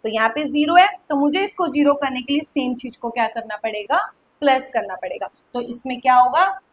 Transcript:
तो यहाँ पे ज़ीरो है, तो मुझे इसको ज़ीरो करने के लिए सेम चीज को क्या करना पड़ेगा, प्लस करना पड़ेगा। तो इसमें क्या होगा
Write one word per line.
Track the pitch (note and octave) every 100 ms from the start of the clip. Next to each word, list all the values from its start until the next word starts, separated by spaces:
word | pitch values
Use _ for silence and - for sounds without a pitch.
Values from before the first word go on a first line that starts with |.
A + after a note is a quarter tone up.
तो | A3+
यहाँ | A3 A3+
पे | D4 D4
ज़ीरो | D4 D4+ F4
है, | G4+ - _
तो | C#4
मुझे | D4 E4
इसको | G4 - E4+
ज़ीरो | C4+ C#4+ C#4+
करने | C#4 B3+
के | B3
लिए | C#4+
सेम | D4+ D4 B3+ B3
चीज | B3 -
को | A#3
क्या | A#3+ A3+
करना | A3+ A3 G#3
पड़ेगा, | A3 G#3 G3+ D#4 - _ _ _
प्लस | C#4+ C4 B3+
करना | A3+ G3 F#3
पड़ेगा। | F#3 G3+ G3 _ _
तो | B3
इसमें | A#3+ A#3+ C4 B3
क्या | B3+ B3
होगा | B3 C#4+ F#4+ G4 _